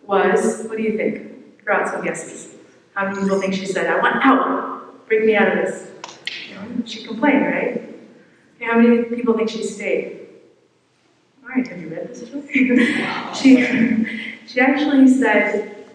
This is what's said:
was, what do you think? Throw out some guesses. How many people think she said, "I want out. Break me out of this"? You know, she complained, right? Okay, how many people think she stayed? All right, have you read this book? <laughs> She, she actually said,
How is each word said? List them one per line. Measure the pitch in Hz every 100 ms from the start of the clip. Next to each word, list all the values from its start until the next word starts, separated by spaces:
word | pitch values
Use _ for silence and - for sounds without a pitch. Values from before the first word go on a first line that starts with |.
was, | - 196 190 - - - -
what | 220
do |
you | 220 -
think? | - - - - - _
Throw | - 202
out | -
some | 190
guesses. | 170 - - - - - - _ _ 196
How | 196
many | 196
people | 196 196
think | 190
she | 190 -
said, | 185 170
"I | 180
want | 240 233
out. | 262 262 - - - - - - -
Break | 220 220
me | 208
out | 190
of | 190 185
this"? | - - - - - - - -
You | 190
know, | 214 240 -
she | -
complained, | - 214 285 - -
right? | - - - - - - - _ _ _ _
Okay, | 233
how | 233
many | 233 233
people | 233 240 247 220
think | 220
she | -
stayed? | - - 196 160 - - - - _ _ _ _ _ _ _ _ _ _
All | 262
right, | 262 220
have | 175
you | 160
read | - -
this | - 240
book? | 285 -
<laughs> | 269 254 240 - - - - - -
She, | 269 254 247 247 226 220 - - - - -
she | 247
actually | 262 294 302 269 262
said, | 254 220 208 202 208 - - -